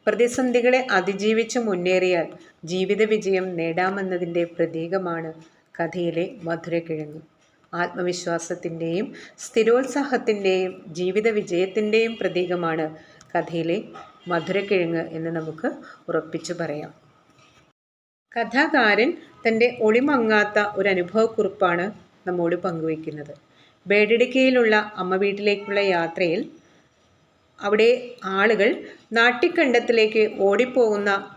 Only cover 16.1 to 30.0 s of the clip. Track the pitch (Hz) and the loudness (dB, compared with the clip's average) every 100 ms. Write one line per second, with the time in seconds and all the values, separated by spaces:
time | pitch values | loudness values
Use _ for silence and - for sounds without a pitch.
16.1 | 170 160 165 - 170 160 147 160 - _ | -4 -4 -10 -8 -8 -6 -8 -12 -18 _
17.1 | _ _ _ _ _ _ _ _ _ _ | _ _ _ _ _ _ _ _ _ _
18.1 | _ _ 240 226 240 311 302 220 202 254 | _ _ -6 -2 0 2 4 4 4 2
19.1 | - - - 233 226 240 240 214 226 285 | -2 -14 -4 -2 2 2 2 2 4 4
20.1 | 277 220 214 208 214 208 - 196 185 175 | 2 4 2 4 0 0 0 0 0 0
21.1 | 214 226 - 202 - 180 175 190 208 _ | 0 0 0 -2 0 0 0 -4 -8 _
22.1 | _ 185 175 170 175 180 165 160 160 160 | _ -6 -2 0 -2 -4 -4 -4 -4 -8
23.1 | 151 147 - _ _ _ _ 180 202 208 | -10 -14 -18 _ _ _ _ 0 2 4
24.1 | 226 247 262 262 254 226 214 208 - 180 | 4 2 4 4 4 4 2 0 -6 -2
25.1 | 190 202 202 208 202 202 202 196 175 165 | 0 0 0 0 -2 -2 0 2 0 -2
26.1 | - 175 180 320 - _ _ _ _ _ | -2 -2 0 -4 -14 _ _ _ _ _
27.1 | _ _ _ _ - 202 214 226 240 - | _ _ _ _ -8 0 4 4 4 -2
28.1 | - 190 190 208 214 208 349 - - _ | -10 -4 2 2 4 2 0 -8 -20 _
29.1 | 226 240 247 349 339 285 240 233 233 | 2 4 4 0 2 4 4 4 2